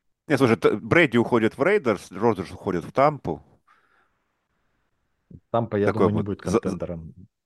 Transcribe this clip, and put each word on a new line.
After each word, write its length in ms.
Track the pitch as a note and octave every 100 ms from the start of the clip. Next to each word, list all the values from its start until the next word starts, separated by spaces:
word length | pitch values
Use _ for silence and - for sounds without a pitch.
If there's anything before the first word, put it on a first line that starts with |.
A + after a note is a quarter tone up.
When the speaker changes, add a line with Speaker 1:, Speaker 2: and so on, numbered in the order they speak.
| _ _ -
Speaker 1:
Нет, 100 | C#3
слушай, 180 | B2+ A2
т-, 200 | - G#2+
Брэди 400 | A2 D#3+ D#3+ A#2
уходит 380 | A2 C3 G#2+ -
в 40 |
Рейдерс, 480 | D3 G#3 B2+ F#2+ -
Роджерс 400 | F#2 A#2 F#2 D#2+
уходит 320 | F#2 G#2 F2+
в 80 | -
Тампу. 500 | - C#3+ C#3+ - D2 - _ _ _ _ _ _ _ _ _ _ _ _ _ _ _ _ _ _ - _
Speaker 2:
Тампа, 260 | A#2 A2 G#2
я 100 | G2+
Speaker 1:
Такое 220 | G#2 F#2+
Speaker 2:
думаю, 40 |
не 100 | G#2+
Speaker 1:
будет 40 | G2+
Speaker 2:
будет 160 | F#2+
Speaker 1:
за-, 160 | - G2
Speaker 2:
контендером. 540 | F#2+ F2 E2 E2+ D#2+ - G2 _